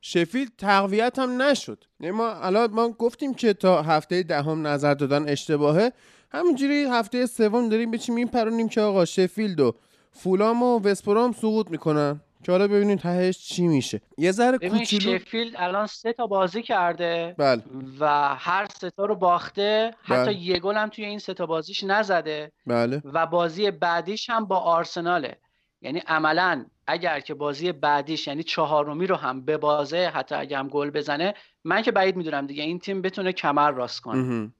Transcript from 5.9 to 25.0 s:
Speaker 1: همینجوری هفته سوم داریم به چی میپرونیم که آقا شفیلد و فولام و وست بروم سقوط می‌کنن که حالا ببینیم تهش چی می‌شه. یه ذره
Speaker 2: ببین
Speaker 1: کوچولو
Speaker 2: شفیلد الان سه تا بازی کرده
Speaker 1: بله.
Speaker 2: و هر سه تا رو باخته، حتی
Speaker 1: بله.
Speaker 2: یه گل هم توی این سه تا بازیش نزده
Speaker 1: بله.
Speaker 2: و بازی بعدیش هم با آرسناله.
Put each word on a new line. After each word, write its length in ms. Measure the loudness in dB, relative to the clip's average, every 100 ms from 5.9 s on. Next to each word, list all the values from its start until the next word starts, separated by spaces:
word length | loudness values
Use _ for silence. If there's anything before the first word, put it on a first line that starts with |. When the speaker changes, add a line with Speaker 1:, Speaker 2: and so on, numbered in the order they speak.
| -2 _ _ _
Speaker 1:
همینجوری 520 | 0 2 2 2 0
هفته 420 | 2 0 0 -2 -2
سوم 440 | 2 2 2 2
داریم 220 | 0 0
به 60 | -4
چی 140 | -2
میپرونیم 580 | -2 0 0 0 0 0
که 120 | 2
آقا 240 | 2 4 2
شفیلد 540 | 2 0 0 -2 2
و 140 | 2 2 _ _ _
فولام 520 | -8 0 2 2 2
و 160 | 2 2
وست 260 | 2 0 0
بروم 260 | 2 2
سقوط 400 | 0 0 0 -2
می‌کنن 500 | -2 0 2 2 -2 _ _
که 80 | 0
حالا 160 | 2 4
ببینیم 300 | 4 4 2
تهش 400 | 0 0 0 -2
چی 300 | -8 0 2
می‌شه. 340 | 2 0 -6 _ -2
یه 140 | 0
ذره 260 | 4 2 2
Speaker 2:
ببین 220 | 0 -2
Speaker 1:
کوچولو 400 | 0 0 0 -2
Speaker 2:
شفیلد 340 | -4 -6 -6 -4
الان 300 | -4 -2 -4
سه 260 | -6 -6
تا 140 | -4 -2
بازی 340 | 0 0 -2
کرده 760 | -2 0 0 0 -2 -2 -4 0
Speaker 1:
بله. 240 | 2 2 -2 -14 -14 -2
Speaker 2:
و 360 | 2 2 2 -2
هر 320 | -2 -2 -2 -8
سه 100 | -12
تا 160 | -4 -2
رو 100 | 2
باخته، 800 | 4 2 0 -2 0 2 0 -4
حتی 240 | 0 2 2
Speaker 1:
بله. 100 | -2
Speaker 2:
یه 240 | -2 -2
گل 160 | 0 -2
هم 140 | -2
توی 160 | -6 -10
این 140 | -10
سه 140 | -10
تا 120 | -8 -4
بازیش 380 | -4 -4 -8
نزده 680 | 0 0 2 0 0 -8 -10 _ -2
Speaker 1:
بله. 340 | 0 0 -2 -4
Speaker 2:
و 120 | -2 0
بازی 460 | 2 0 0 -2
بعدیش 580 | 0 0 0 -2 -8 -2
هم 160 | -2 0
با 120 | 0
آرسناله. 800 | 2 2 0 -4